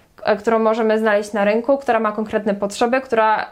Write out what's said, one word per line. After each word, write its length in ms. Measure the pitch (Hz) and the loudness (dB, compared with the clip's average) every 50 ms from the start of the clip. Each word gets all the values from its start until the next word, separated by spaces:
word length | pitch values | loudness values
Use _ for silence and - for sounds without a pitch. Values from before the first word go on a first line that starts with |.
| _ _ _ - - | _ _ _ -6 -2
e, 120 | - 214 | -2 -2
którą 220 | 202 - 226 226 220 | 0 0 0 0 2
możemy 400 | 220 220 220 233 226 220 214 220 | 2 2 2 2 2 2 2 2
znaleźć 340 | 220 220 208 208 208 - | 2 2 2 0 -2 -2
na 120 | - 214 202 | -2 0 0
rynku, 340 | 202 208 226 226 - 277 277 | 2 0 0 0 0 0 0
która 220 | - - 233 220 | 0 0 0 0
ma 120 | 220 208 | 0 -2
konkretne 420 | 214 220 214 214 - 220 208 220 202 | -4 -4 -6 -4 -4 -2 -2 -2 -2
potrzeby, 460 | 202 208 196 - - 247 233 247 269 | -2 -4 -6 -2 -2 0 0 0 -2
która 460 | 269 - - 220 220 220 214 - - - | -2 -2 0 2 2 2 2 0 -2 -6